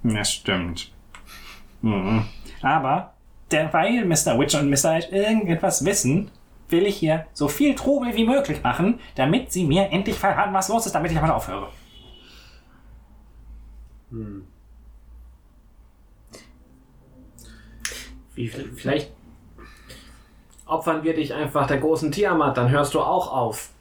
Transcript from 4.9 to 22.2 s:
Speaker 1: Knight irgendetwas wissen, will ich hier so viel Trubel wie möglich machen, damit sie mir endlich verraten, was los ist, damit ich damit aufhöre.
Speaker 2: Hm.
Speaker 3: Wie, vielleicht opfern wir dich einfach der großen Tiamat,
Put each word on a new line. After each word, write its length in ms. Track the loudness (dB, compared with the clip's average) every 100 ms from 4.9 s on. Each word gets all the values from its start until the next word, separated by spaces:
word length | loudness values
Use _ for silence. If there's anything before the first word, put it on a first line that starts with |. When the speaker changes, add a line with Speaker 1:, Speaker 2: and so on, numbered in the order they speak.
Speaker 1:
Knight 220 | 0 0
irgendetwas 720 | 0 2 2 2 0 0 0
wissen, 480 | 0 0 2 0 -2 -12 -20 -20 -2
will 160 | 2 2
ich 100 | 0
hier 300 | 0 0 -2
so 120 | -4 -2
viel 300 | 2 2 2
Trubel 400 | 2 0 0 0
wie 80 | 2
möglich 380 | 2 0 -2
machen, 340 | -2 0 0 0 -4
damit 380 | -2 2 2 0
sie 120 | -2
mir 260 | 2 2 2
endlich 280 | 0 -2 0
verraten, 340 | 0 2 2
was 140 | 0 2
los 180 | 0 0
ist, 60 |
damit 180 | -2 0
ich 40 | 0
damit 140 | 2
aufhöre. 360 | 0 -2 -8 -10 -16 -20 -20 -20 -20 -20 -20 -20 -20 -20 -20 -20 -20 -20 -20 -20 -20 -20 -20 -20 -20 -20 -20 _
Speaker 2:
Hm. 340 | -12 -10 -12 -18 -20 -20 -20 -20 -20 -20 -20 -20 -20 -20 -20 -20 -20 -20 _ -20 -20 -20 -20 -20 -20 -20 -20 -20 -20 -20 -20 -20 -20 -20 -20 -20 -14 -12 -12 -16 -20 -18
Speaker 3:
Wie, 140 | -10 -8
vielleicht 640 | -8 -14 -8 -4 -2 -4 -14 -20 -20 -20 -20 -20 -20 -20 -20 -20 -20 -20 -20 -20 -20 -4
opfern 360 | -2 0 0
wir 100 | 0
dich 200 | 0 -2
einfach 320 | -4 -2 0 0
der 120 | 0
großen 340 | 2 2 0
Tiamat, 440 | 0